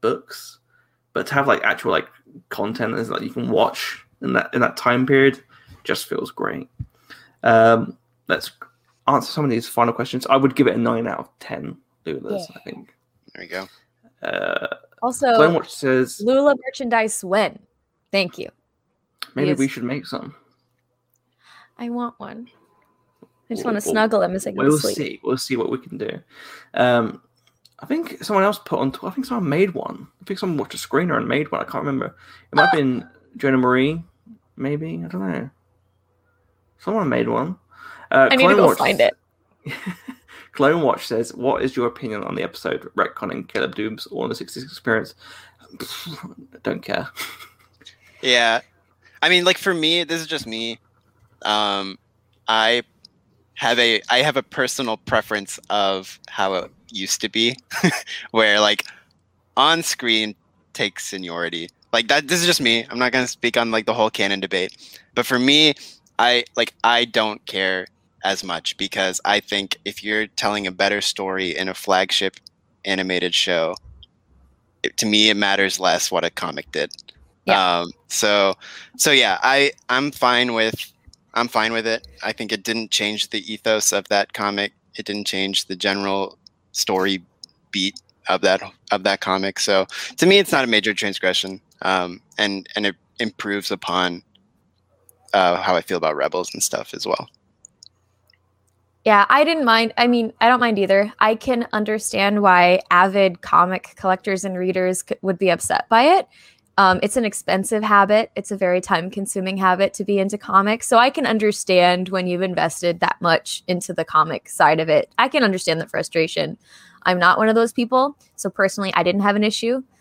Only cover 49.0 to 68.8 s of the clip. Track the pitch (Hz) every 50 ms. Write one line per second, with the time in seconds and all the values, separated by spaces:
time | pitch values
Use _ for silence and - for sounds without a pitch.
49 | _ _ _ _ 151 165 180 180 175 185 180 - - 196 180 165 156 160 170 175
50 | 165 147 165 165 160 156 160 139 - 117 113 113 117 117 113 - _ _ _ _
51 | _ _ _ _ _ _ _ _ - 107 104 107 104 101 98 98 98 98 95 -
52 | _ _ _ _ _ _ _ _ _ - 110 110 110 113 120 120 - _ _ _
53 | - _ _ _ _ _ _ _ _ _ _ - 139 117 120 120 120 117 110 95
54 | - - 120 123 143 151 135 135 - _ - 143 127 123 - - 131 113 110 -
55 | _ - 127 110 - - 107 104 98 - - - - - 101 104 98 95 98 92
56 | 92 - - - - - - - 98 98 95 87 - - _ _ _ - 113 92
57 | 95 - - - 113 101 - 113 113 117 131 - _ _ - - 190 160 - -
58 | - - - - - - - 110 110 104 104 107 107 104 107 - - - - -
59 | _ _ _ _ _ _ _ _ _ _ _ 127 139 156 165 165 160 - - -
60 | 127 117 113 110 107 107 104 - _ _ _ _ _ _ - - 104 98 - -
61 | - - 101 95 92 87 82 87 85 85 85 82 85 - _ _ _ _ 117 117
62 | 117 107 139 151 147 - 180 170 175 175 170 - 135 117 113 113 113 - 117 120
63 | 127 123 127 131 123 - - - - 120 - 123 117 113 110 110 104 113 113 120
64 | 107 110 - - 98 101 98 95 95 87 98 90 95 - - - - - - -
65 | _ _ _ 123 117 - 131 120 127 139 143 151 156 147 143 - - - - _
66 | _ _ _ - 117 123 123 120 - - _ 120 113 - - _ - 117 117 117
67 | 123 113 - 117 110 107 104 - _ - - 95 95 95 92 92 92 - _ _
68 | _ _ _ _ - 98 98 - 98 90 85 80 - - - -